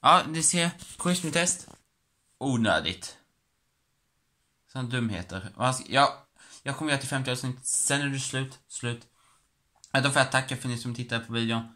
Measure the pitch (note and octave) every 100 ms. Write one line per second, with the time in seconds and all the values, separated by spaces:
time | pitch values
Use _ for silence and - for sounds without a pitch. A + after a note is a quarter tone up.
0 | C3 F3 - D#3+ D#3 F3 E3+ E3+ - -
1 | F3 F3+ E3 D#3 F3 - - - _ _
2 | _ _ _ _ C3+ B2 A2+ D#2+ D2 F2+
3 | - - _ _ _ _ _ _ _ _
4 | _ _ _ _ _ _ _ C3+ B2+ B2+
5 | A#2 F#2 F2+ F#2 F#2+ - B2 C3 - B2
6 | C#3 - - _ - - - C#3 D#3 C#3
7 | - C#3 C3 B2 C3 B2 - - - C#3+
8 | C#3+ C3+ C3 C3+ C3 - _ - A#2+ A#2+
9 | - _ _ _ _ _ _ _ - C#3
10 | C3 C3+ C3 C3 C3 B2 B2+ A#2+ B2 A#2+
11 | A#2+ A#2 A#2 A#2 A#2 A#2 A2+